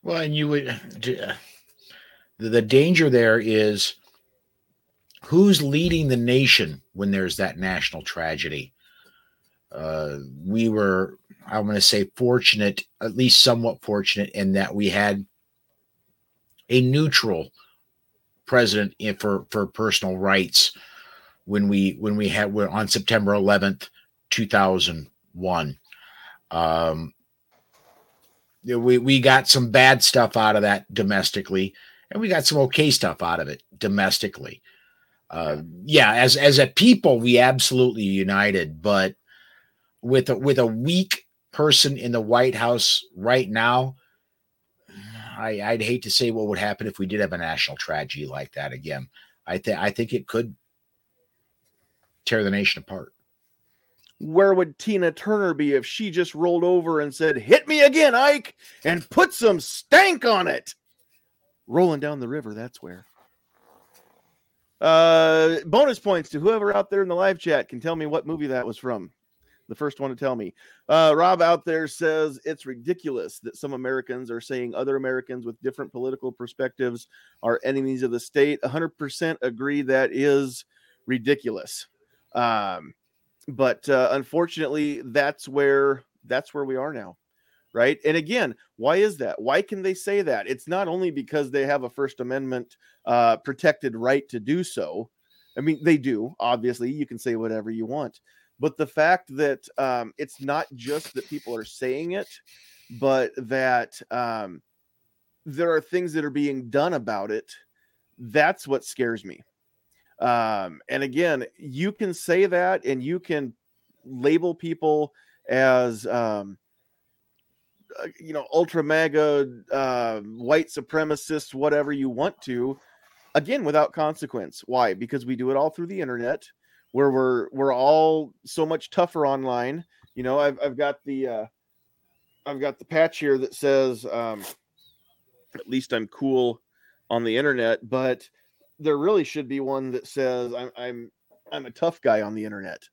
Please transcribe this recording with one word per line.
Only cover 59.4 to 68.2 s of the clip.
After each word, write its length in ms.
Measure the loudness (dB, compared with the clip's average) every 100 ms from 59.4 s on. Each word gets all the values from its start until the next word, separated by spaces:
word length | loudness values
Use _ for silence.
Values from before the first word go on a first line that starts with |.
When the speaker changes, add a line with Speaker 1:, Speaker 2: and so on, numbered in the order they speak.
| 2 2
Speaker 2:
stank 680 | -4 -12 4 6 6 2 2
on 220 | 2 0
it"? 260 | -4 -8 -20 _ _ _ _ _ _ _ _ -4
Rolling 320 | 2 2 0
down 200 | -4 -6
the 80 | -8
river, 260 | -8 -10
that's 280 | -12 -14 -16
where. 240 | -20 -20 _ _ _ _ _ _ _ _ _ _ _ _ _ _ _ _ _ _
Uh, 760 | 4 6 6 6 6 4 4 2 0
bonus 340 | 2 4 2
points 300 | -2 -2 -2
to 100 | -2
whoever 360 | 0 2 0 0
out 140 | 0
there 120 | 0
in 60 | 0
the 80 | 0
live 240 | 0 0
chat 300 | 0 0 -2
can 100 | -8
tell 160 | -6 -6
me 100 | -4
what 220 | -4